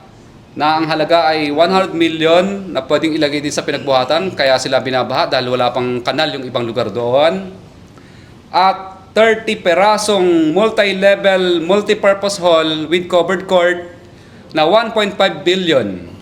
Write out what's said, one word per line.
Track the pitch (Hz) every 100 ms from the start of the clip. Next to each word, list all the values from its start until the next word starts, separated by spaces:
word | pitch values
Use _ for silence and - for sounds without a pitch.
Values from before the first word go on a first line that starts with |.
| - - - - -
na | - 147 160
ang |
halaga | 156 160 151 165 160
ay | 156 147
one | 147 175
hundred | 190 185 156
million | 165 160 160 170 190 196 190
na | 135
pwedeng | 131 151 160 156
ilagay | 147 143
din | 143
sa | 151
pinagbuhatan, | 156 139 131 131 127 156 190 -
kaya | 135 131
sila | 143 131
binabaha | 131 127 117 135
dahil | 165 135 123
wala | 123 123
pang | 127 123 123
kanal | 123 131 156 139
yung |
ibang | 127 123 120
lugar | 113 107
doon. | 104 120 131 160 190 190 190 - - - - - - - - -
At | 165 190 185 - - - 208
thirty | 226 214 226 214
pirasong | 190 170 208 208 - 202 180 170 156
multi-level, | 170 220 220 202 190 196 196 196 190 185 175
multi-purpose | 160 208 202 208 202 196 202 196
hall | 175 160 160 156 147
with | 180 180
covered | 180 165 185 185
court | 185 175 180 - - - - - - -
na | 160 156
one | 214 226
point | 214 202 -
five | 196 156
billion | 151 185 175 139 101 92 87 -